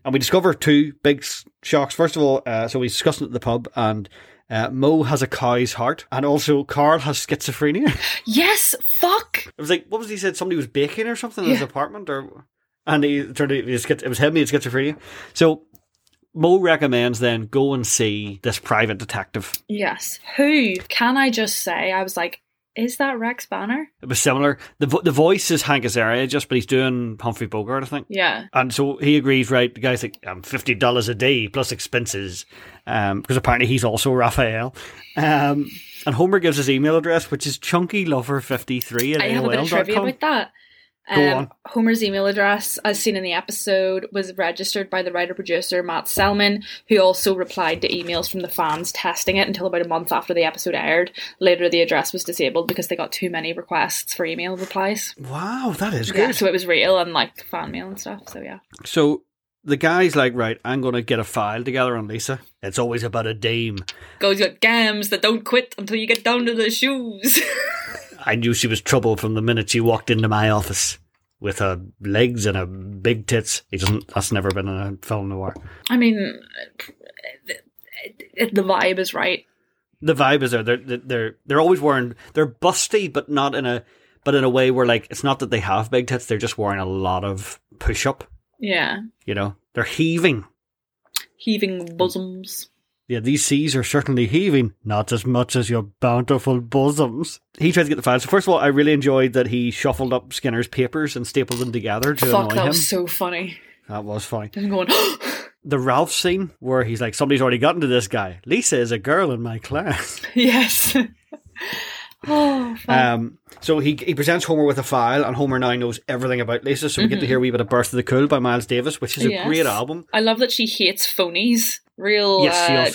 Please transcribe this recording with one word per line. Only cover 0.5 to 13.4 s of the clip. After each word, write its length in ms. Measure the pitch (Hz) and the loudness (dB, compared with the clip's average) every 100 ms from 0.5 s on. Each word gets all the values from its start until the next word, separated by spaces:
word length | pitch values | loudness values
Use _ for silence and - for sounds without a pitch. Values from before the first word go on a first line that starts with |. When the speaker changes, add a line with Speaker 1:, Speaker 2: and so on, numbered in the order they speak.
Speaker 1:
two 380 | - 156 147 147 - | 2 4 4 4 2
big 160 | 147 135 | 2 2
s-, 260 | - - - _ | -2 -10 -14 _
shocks. 320 | - 151 139 | 0 0 2
First 220 | - 165 | 0 0
of 80 | 160 | 2
all, 180 | 143 135 120 | 2 2 0
uh, 200 | 113 113 | -2 -2
so 140 | 131 | -2
he's 120 | 120 | -2
discussing 340 | - 160 - 143 | 0 0 0 -4
at 40 | |
the 60 | 120 | -4
pub, 280 | 123 120 117 | -2 -2 -4
and, 340 | 123 110 107 98 - - _ - | -2 -2 -2 -8 -16 -20 _ -6
uh, 200 | 110 117 | -4 -2
Mo 320 | 131 143 160 | 2 4 4
has 180 | 131 143 | 2 0
a 60 | 135 | -2
cow's 460 | - 123 123 123 | 0 2 2 0
heart, 320 | - 120 160 - | -2 -2 -4 -6
and 140 | 127 | -2
also 380 | 143 147 147 143 | 2 2 4 2
Carl 360 | 143 143 147 160 | 2 2 4 4
has 180 | 143 139 | 2 -4
schizophrenia. 680 | - 147 - - 151 185 302 - - | -4 -4 -4 0 0 2 2 0 -4
<laughs> 120 | - | -4
Speaker 2:
Yes, 480 | 226 233 359 415 - - - - | 0 2 4 4 2 0 -2 0
fuck. 460 | 349 427 - - - | 2 2 0 -8 -8
Speaker 1:
It 60 | - | -6
was 80 | 151 | 0
like, 160 | 180 - | 0 -2
what 100 | 220 | -8
was 100 | 214 | -6
he 80 | 202 | -4
said? 180 | 190 | -4
Somebody 200 | - 185 165 | -2 -2 -2
was 100 | 120 | -2
baking 400 | 139 143 - 226 | 0 -2 -2 -4
or 80 | |
something 280 | 233 233 208 | -4 -6 -2
in 80 | 208 | 0
his 80 | 254 | 2
Speaker 2:
Yeah. 60 | |
Speaker 1:
apartment, 440 | 135 139 147 208 165 | 0 -4 -6 -6 -6
or... 360 | 139 127 - - _ _ _ 151 | -6 -8 -18 -20 _ _ _ 0
And 160 | 151 | 2
he 200 | 147 143 - | 4 0 -2
turned 180 | 131 | -2